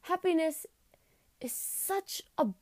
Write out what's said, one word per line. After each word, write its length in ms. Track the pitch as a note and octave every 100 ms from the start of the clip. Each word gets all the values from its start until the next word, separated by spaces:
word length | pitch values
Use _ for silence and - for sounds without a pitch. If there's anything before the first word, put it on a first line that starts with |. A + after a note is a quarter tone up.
happiness 600 | - F4+ F#4 E4 D#4+ D4+ - _ _ _ _ _ _ _
is 100 | B3
such 680 | - - - - G4 - - - -
a 100 | B3 F#3